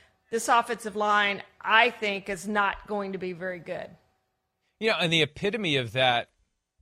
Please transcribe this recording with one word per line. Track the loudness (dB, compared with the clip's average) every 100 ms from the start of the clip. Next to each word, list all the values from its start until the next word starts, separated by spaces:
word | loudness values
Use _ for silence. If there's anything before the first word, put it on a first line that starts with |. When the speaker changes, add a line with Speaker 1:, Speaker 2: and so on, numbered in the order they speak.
| _ _ _
Speaker 1:
This | -4 2
offensive | 2 2 -6 -6
line, | -2 2 2 2 -2 -10 -10
I | 4 6 6
think, | 2 -4 -4 -6
is | -8 -2
not | 0 0 -4 -6
going | -6 -6
to | -8
be | -8
very | -8 -10 -10
good. | -10 -10 -12 -18 _ _ _ _ _ _ _ _
Speaker 2:
You | -2
know, | 0
and | 2
the | 2
epitome | 2 0 -4 -2 0
of | 0 0
that, | 0 2 2 -2 _ _ _ _ _